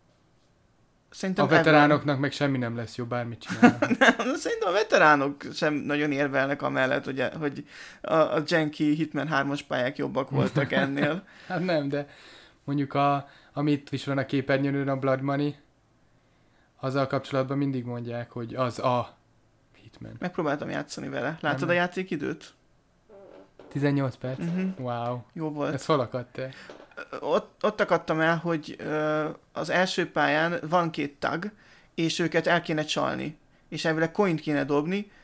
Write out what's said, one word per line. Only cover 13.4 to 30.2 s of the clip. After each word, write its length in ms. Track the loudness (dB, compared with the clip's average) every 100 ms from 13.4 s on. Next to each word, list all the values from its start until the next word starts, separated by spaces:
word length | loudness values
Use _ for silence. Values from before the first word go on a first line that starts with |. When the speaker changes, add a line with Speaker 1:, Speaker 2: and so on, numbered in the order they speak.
| -12
Speaker 2:
ami 200 | -2 0
itt 180 | 0 -2
is 140 | -6
van 140 | -2 -2
a 80 | 0
képernyőn, 640 | 0 2 2 2 0 -2
a 80 | 0
Blood 240 | 0 0
Money, 340 | 0 -2 -2 -4 _ _ _ _ _ _ _ _ _ _ _ _
azzal 260 | -4 0 0
kapcsolatban 520 | -2 -2 -2 0 0
mindig 260 | 0 -2
mondják, 460 | -4 -6 -6 -8 -8
hogy 240 | -8 -6
az 240 | -2 -2 0
a 380 | 0 0 -2 -10 _ _ _ _ _ _
Hitman. 340 | -20 -18 -16 -8
Speaker 1:
Megpróbáltam 520 | -6 -2 -2 -2 -4
játszani 380 | -6 -8 -10 -8
vele. 300 | -6 -6 -4
Látod 200 | -4 -2
Speaker 2:
Nem. 80 | 0
Speaker 1:
a 40 |
játékidőt? 800 | 2 0 -4 -6 -4 -6 -8 -12 -20 _ _ _ _ _ -20 -20 -20 -20 -20 -10
Speaker 2:
Tizennyolc 460 | -2 0 2 0 -4
perc? 220 | -8 -6
Speaker 1:
Mhm. 440 | -4 -2 -4 -4
Speaker 2:
Wow. 340 | -6 -4 -4 -6 -8
Speaker 1:
Jó 180 | -8 -6
volt. 240 | -4 -4
Speaker 2:
Ez 100 | -2 0
hol 140 | 0
akadt 380 | 0 -6 -8 -10
el? 120 | -10 -12 -18 -20 -20 -18 -12
Speaker 1:
Ö, 60 | -8
ott, 420 | 0 0 0 -2
ott 160 | -2 0
akadtam 400 | 2 0 2 2
el, 160 | 2 2
hogy, 380 | 0 -2 -4 -10
ö, 500 | -4 -2 0 -2 -4 -8 _
az 180 | -8 -2
első 400 | 0 2 0 -2
pályán 480 | 2